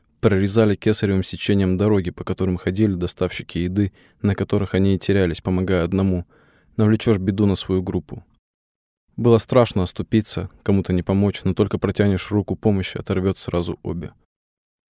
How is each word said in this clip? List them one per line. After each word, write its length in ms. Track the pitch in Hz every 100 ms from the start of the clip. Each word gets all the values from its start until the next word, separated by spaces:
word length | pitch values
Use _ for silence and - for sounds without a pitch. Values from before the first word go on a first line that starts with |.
| _ -
прорезали 540 | 107 95 98 110 107 95
кесаревым 480 | 110 107 101 95
сечением 520 | - - - 101 92 92
дороги, 360 | 104 101 87
по 120 | -
которым 340 | - 92 92 90
ходили 360 | 92 92 107
доставщики 640 | 90 85 - 90 - - 85
еды, 360 | 90 98 98 _ _ -
на 140 | 101 98
которых 400 | 101 104 95 95
они 180 | 98
и 60 | 95
терялись, 420 | - 98 90 78
помогая 420 | 95 92 95 90
одному. 420 | 85 95 95 90 - _ _ _ _ -
Навлечёшь 400 | 107 110 117 101
беду 300 | 95 98 101
на 80 | 92
свою 260 | - 92
группу. 420 | 90 90 - - - _ _ _ _ _ _ _ _ -
Было 220 | 120 113
страшно 420 | - 127 117 101
оступиться, 720 | 87 - 92 110 - - 90 -
кому-то 320 | - 98 -
не 80 | 90
помочь, 420 | 92 98 101 - 95
но 100 | 92
только 240 | 98 98
протянешь 500 | 101 - 101 92 -
руку 260 | 104 95 92
помощи, 420 | 110 98 92 -
оторвёт 420 | - 92 95 -
сразу 400 | - 87 87 -
обе. 320 | - 85 76 _ _ _ _ _ _ _ _